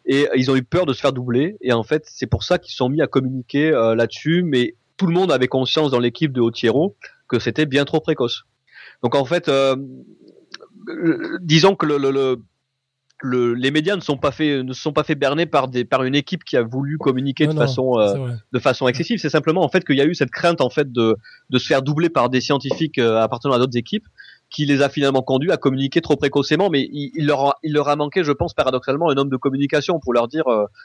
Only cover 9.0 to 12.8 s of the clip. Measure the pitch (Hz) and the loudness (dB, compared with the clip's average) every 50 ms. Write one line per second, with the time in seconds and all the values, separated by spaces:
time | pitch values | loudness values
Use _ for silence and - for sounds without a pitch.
9 | - 117 139 143 131 120 170 175 170 156 135 135 135 135 131 135 139 131 131 127 | -4 0 0 0 0 0 -2 -2 0 0 2 2 2 2 0 -2 -6 -12 -16 -20
10 | - - - _ - - - _ _ _ - - - - _ - - - - - | -20 -20 -20 _ -20 -20 -20 _ _ _ -20 -20 -20 -20 _ -18 -14 -12 -6 -2
11 | 175 165 139 - - 175 - 185 180 151 160 160 - 196 196 - 160 151 147 143 | 0 0 0 0 -4 -6 -8 -6 0 2 4 6 6 4 4 2 0 0 0 0
12 | 135 135 135 135 135 131 127 120 104 _ _ _ _ _ _ _ | 0 0 0 0 0 0 -2 -4 -8 _ _ _ _ _ _ _